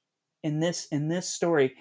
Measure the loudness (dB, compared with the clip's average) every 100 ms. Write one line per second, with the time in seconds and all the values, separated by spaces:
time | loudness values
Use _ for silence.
0 | _ _ _ _ -4 0 -2 -2 -4 -2
1 | -2 -2 -4 -2 2 4 2 0